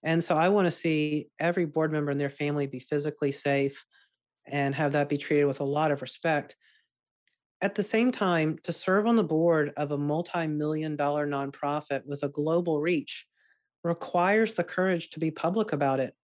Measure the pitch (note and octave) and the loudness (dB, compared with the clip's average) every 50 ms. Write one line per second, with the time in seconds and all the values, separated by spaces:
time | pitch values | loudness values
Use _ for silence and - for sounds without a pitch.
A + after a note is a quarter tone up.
0 | - D#3 D#3+ E3 E3 - F3 D3+ D#3+ F#3 G3+ G#3 F#3+ F3 D#3 - - E3+ D#3+ D#3 | 0 0 0 0 2 2 2 2 4 4 4 4 4 2 0 0 0 0 2 2
1 | D3+ D3+ D3+ D3+ D3 - _ _ D3+ E3+ F3 F#3 F3 D#3 D3 D#3+ D#3+ D#3+ D#3 D3+ | 2 0 0 -2 -4 -6 _ _ -2 0 2 2 0 0 0 0 0 2 0 0
2 | D3 D3 C#3 C#3+ C#3+ C#3 C#3 - D3 D3 C#3+ D3 C#3+ C#3 C#3 B2+ - - - D3 | 0 0 0 0 -2 -4 -4 -4 -4 -2 0 0 -2 -2 -4 -10 -8 -4 -4 -2
3 | D3 D3+ D3 - - C#3+ C3+ - - C#3+ C#3 C#3 C#3 C#3 C#3 - - _ _ _ | -2 -2 -4 -2 -2 -2 -2 -2 0 0 2 2 2 0 -2 -6 -20 _ _ _
4 | _ _ _ _ _ _ _ _ _ - C#3 C#3+ C#3 F3 E3 B2+ D#3+ C#3+ C#3 D3+ | _ _ _ _ _ _ _ _ _ -8 -4 -2 0 0 0 0 -2 0 2 0
5 | C#3+ C#3+ D3 C#3 - - D#3 D3 D3 C#3+ C3+ - D3 C#3 C#3 D3 D#3 D#3 D3 C#3 | 0 0 0 -4 -2 2 2 4 4 4 2 0 -2 -2 0 0 2 2 0 0
6 | C#3 C3 - - - E3 D#3 D3 C#3+ D3 - _ _ _ _ _ _ _ _ _ | -4 -10 -14 -6 -2 0 0 0 -2 -6 -16 _ _ _ _ _ _ _ _ _
7 | _ _ _ _ _ _ _ _ _ _ _ _ - G3+ G3+ - G3+ - - A3 | _ _ _ _ _ _ _ _ _ _ _ _ -4 -4 -2 -2 -4 0 2 2
8 | A#3 B3+ B3 - G#3 F#3+ F3 E3 D#3 D#3 D#3 - _ - E3+ - - - F#3 G3+ | 2 2 2 2 0 2 2 2 2 0 -2 -4 _ -8 -8 -6 -2 2 2 2
9 | G#3+ A3+ A#3 A3+ G3 D#3 D#3+ D#3 E3 F3 E3 D#3 D3 D3 D3 - D3+ C#3+ D3 C#3+ | 4 4 4 4 2 2 2 2 4 4 4 4 2 0 -2 -4 -4 -2 -2 -2
10 | D3 C#3+ D3 D#3 F3 - - F3+ E3 D#3 D3+ D3 D3+ D3+ D#3 D#3 D#3 D#3 D3+ C#3+ | -2 -2 -2 -2 -4 -4 -4 -4 -2 -2 -2 -2 -2 -2 -2 -2 -4 -4 -2 -2
11 | C#3+ C#3+ D3 D3 D3 D3 D3 C#3 C#3 C#3 C#3 - - C#3+ C#3+ D3+ D3 - C#3+ C3+ | 0 0 0 0 0 -2 -2 -2 -4 -6 -8 -6 -4 -2 -2 -4 -4 -4 -6 -6
12 | - C#3 C#3+ C#3+ - C#3 C#3 - D3 D#3 D#3+ E3+ F3+ E3+ D#3+ D3 D3 E3+ F3+ D3+ | -4 -6 -8 -4 -4 -4 -2 -2 -2 2 2 2 2 2 0 0 2 0 0 0
13 | - - - - - _ _ _ _ _ _ _ _ _ _ _ _ E3+ E3+ - | -2 -4 -12 -16 -16 _ _ _ _ _ _ _ _ _ _ _ _ -4 -4 -4
14 | - - - F3 F3 F#3 G3+ A3 A3+ G#3+ A3 - E3+ - - - F3+ F#3+ F#3 E3+ | -6 -2 0 2 4 4 4 4 2 2 0 -2 -4 -4 -2 0 0 2 2 0
15 | E3 - - D#3+ D#3 D#3+ D#3 - - E3 F#3+ A3 G#3+ G#3+ - C#3 D3 C3+ C3+ C3+ | -2 -6 -8 -4 -4 -4 -2 -2 -2 -2 0 0 0 0 0 0 0 0 2 0
16 | C3 B2+ - _ | -2 -4 -6 _